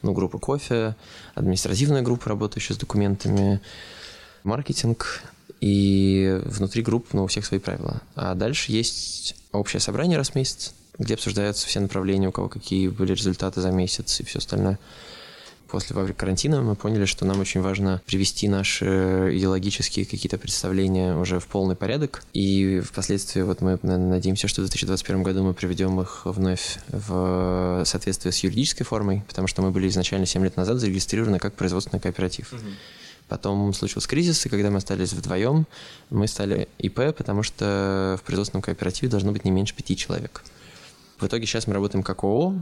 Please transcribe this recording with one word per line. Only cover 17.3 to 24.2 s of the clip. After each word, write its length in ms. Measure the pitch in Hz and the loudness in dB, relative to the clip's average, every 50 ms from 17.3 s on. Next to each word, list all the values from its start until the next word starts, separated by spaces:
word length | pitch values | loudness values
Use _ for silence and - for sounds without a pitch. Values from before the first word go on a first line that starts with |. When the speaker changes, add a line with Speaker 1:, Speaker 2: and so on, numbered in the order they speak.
| 98 98 | 2 2
Speaker 1:
очень 220 | 98 - - 95 | 0 0 0 0
важно 400 | 92 95 95 98 98 95 95 92 - | 0 0 0 2 2 2 0 0 -2
привести 440 | - - 95 98 92 - - - 104 | -2 0 2 2 0 0 0 2 2
наши 360 | 98 95 95 - - - 98 98 95 95 95 92 95 92 92 95 - | 2 2 2 0 0 0 2 2 4 4 4 4 4 4 4 2 2
идеологические 680 | 92 95 95 95 95 92 101 - - - - - 98 98 | 4 4 2 2 2 0 -2 -2 -2 -2 -2 -2 -2 -4
какие-то 320 | - - 98 - - - | -2 -4 -6 -4 -4 -4
представления 760 | 95 - - - - - 92 92 95 95 92 95 92 92 92 90 | -4 -4 -4 -4 -2 -2 0 2 2 4 4 4 2 2 2 2
уже 240 | 78 90 92 90 90 | 0 0 0 0 -2
в 80 | - | -2
полный 300 | - - 101 95 95 92 | -2 -2 0 2 2 0
порядок. 480 | - 101 98 123 147 156 135 - - - - - | 0 -2 -2 0 -2 -2 -4 -4 -10 -14 -6 -2
И 480 | 107 98 98 98 98 98 95 95 90 | 0 2 4 4 4 4 4 2 0
впоследствии 600 | 90 - - - 95 - 104 98 - - - 98 | -2 -2 -6 -6 -2 0 0 -2 -2 -2 -2 0
вот 200 | 90 101 90 - | 0 0 0 0
мы, 180 | 95 92 92 90 - | 2 2 2 2 2
наверное, 260 | 95 92 90 92 92 | 0 2 2 2 2
надеемся, 400 | 92 90 | 2 2